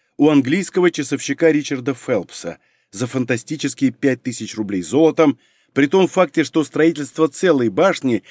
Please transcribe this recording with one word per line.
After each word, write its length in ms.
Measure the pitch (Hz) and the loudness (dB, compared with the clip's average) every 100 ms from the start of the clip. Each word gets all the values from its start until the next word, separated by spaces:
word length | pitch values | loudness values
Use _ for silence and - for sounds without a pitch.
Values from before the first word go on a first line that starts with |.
| _ - | _ 0
у 140 | 143 | 4
английского 600 | 147 131 180 175 185 180 | 4 2 0 -2 2 2
часовщика 640 | 165 139 139 - 135 165 | 0 -4 -6 -6 0 2
Ричарда 420 | 151 139 139 123 | 2 -2 -6 -6
Фелпса – 640 | 127 - 110 85 - 85 82 _ _ _ | -6 -4 -4 -4 -10 -12 -12 _ _ _
за 160 | 98 120 | -8 -4
фантастические 840 | 131 123 120 - 156 139 - 135 | -4 -2 -4 -6 -8 -6 -2 -2
пять 320 | - 139 127 | 0 -2 -2
тысяч 340 | - 120 107 - | -4 -8 -8 -8
рублей 260 | 101 98 | -6 -6
золотом, 560 | 87 135 160 147 156 131 _ _ _ | -2 2 4 4 2 2 _ _ _
при 120 | - 143 | -2 2
том 220 | 190 180 | 2 2
факте, 340 | - 180 - | 2 0 0
что 200 | 147 165 | -2 -2
строительство 640 | 147 139 160 156 139 - 160 | -2 2 2 2 -4 -2 -2
целой 400 | - 190 143 117 | 0 2 2 2
башни 540 | 95 190 170 131 110 - | 2 2 2 0 -2 -4